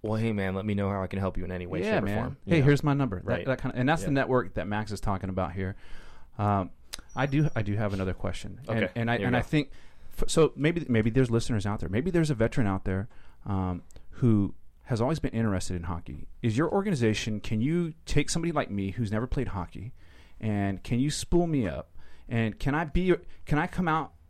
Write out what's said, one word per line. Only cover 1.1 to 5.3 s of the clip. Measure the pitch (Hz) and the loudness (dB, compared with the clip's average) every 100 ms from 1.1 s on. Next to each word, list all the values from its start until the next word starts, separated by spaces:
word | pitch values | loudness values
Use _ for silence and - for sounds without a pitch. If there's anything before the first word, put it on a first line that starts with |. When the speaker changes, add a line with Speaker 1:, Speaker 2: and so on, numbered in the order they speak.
| 98 | -2
Speaker 1:
help | 95 92 | 0 -2
you | |
in | 90 | -4
any | 90 90 | -6 -4
way, | 92 | -2
Speaker 2:
Yeah, | 202 | 0
Speaker 1:
shape, | 202 | 0
or | |
Speaker 2:
man. | 104 104 | 0 -2
Speaker 1:
form." | - - - | -4 -8 2
Speaker 2:
Hey, | 170 | 4
Speaker 1:
Yeah. | |
Speaker 2:
here's | 139 143 | 6 6
my | 151 | 4
number. | 139 131 92 | 2 0 -2
That, | |
Speaker 1:
Right. | 104 120 | -2 -2
Speaker 2:
that | 135 127 | -2 -2
kinda, | 131 - | -2 0
and | 127 | 2
that's | 165 | 2
the | 185 | 2
Speaker 1:
Yeah. | |
Speaker 2:
network | 135 120 127 95 | 2 4 2 2
that | - 90 | -4 -2
Max | 104 104 | -2 -4
is | 101 | -4
talking | - 95 | -2 -2
about | 95 | -2